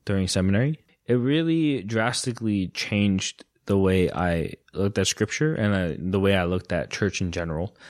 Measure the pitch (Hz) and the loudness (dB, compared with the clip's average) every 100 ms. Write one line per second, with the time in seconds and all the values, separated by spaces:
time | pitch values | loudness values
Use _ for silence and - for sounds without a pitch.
0 | - 98 92 98 92 98 139 156 _ _ | -4 -2 0 0 2 2 0 -4 _ _
1 | - 123 123 151 165 165 156 135 95 113 | -2 0 2 0 2 0 0 -2 -2 -2
2 | 113 - - 113 113 101 92 - - 104 | 0 -2 -4 -2 0 0 0 -4 -2 2
3 | 101 95 - - - _ - 98 95 95 | 2 2 -2 -8 -18 _ 0 2 4 4
4 | 87 - 90 85 - - _ - 98 101 | 2 2 0 0 -2 -8 _ -4 -2 0
5 | 95 - 107 - 151 - 104 98 87 - | -2 0 -2 0 -2 0 0 0 -2 -4
6 | 90 98 98 98 87 92 - 87 - - | -2 0 4 4 2 -2 -2 -4 -4 -2
7 | 101 - 92 87 82 78 92 - | -2 -2 -4 -4 -4 -4 -6 -10